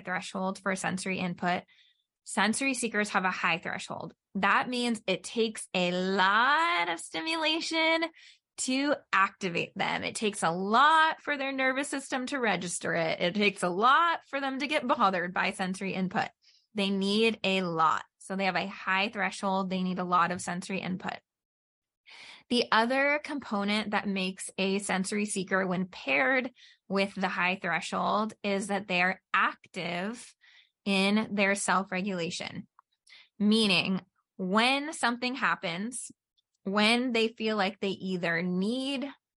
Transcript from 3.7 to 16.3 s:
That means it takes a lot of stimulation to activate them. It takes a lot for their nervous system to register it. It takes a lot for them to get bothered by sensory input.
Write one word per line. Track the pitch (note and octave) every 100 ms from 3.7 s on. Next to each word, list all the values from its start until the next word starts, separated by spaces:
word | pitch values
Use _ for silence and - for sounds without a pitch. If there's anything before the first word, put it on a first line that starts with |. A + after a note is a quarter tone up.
| - - - E3 - _ G3
That | G3+ A3+ B3+
means | B3 A#3+ A3 -
it | F3+
takes | - A#3+ A3+ G#3+ -
a | F#3 F3+
lot | F3+ F#3 G3 F#3+ G#3+ B3+ D4+ E4+ F4 E4+
of | E4
stimulation | - D#4+ D#4+ E4 D#4 D#4+ - D#4+ D#4+ E4 E4 - - - _ -
to | - C4 C#4+ - -
activate | F#3+ G3 - F#3+ E3+ - G3
them. | D#3+ E3
It | F3
takes | F#3+ G#3+ G3+
a | E3+
lot | F3 F#3+ A#3 D4 D#4+ D#4 D#4
for | - C#4+
their | C4+
nervous | C4+ C4 C4 C#4+
system | C#4 - C4+ B3+
to | C#4
register | A3+ F3+ F3+ - F3+
it. | E3+ D#3+ -
It | F3
takes | G#3 G#3 F#3+
a | F3+
lot | F3+ A#3+ D4 E4+ D#4+ -
for | C#4
them | C#4 C4
to | C4+
get | D4+ B3
bothered | C#4+ G3 F#3 F3+
by | F#3 F#3
sensory | G3 F#3 F#3+ F#3+ F#3+
input. | F#3 - -